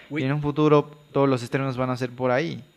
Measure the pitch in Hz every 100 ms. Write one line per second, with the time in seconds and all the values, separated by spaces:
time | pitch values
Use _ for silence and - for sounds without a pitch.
0 | - 151 135 147 147 143 151 147 147 -
1 | _ 139 139 127 120 135 135 123 127 123
2 | 127 123 127 127 165 120 -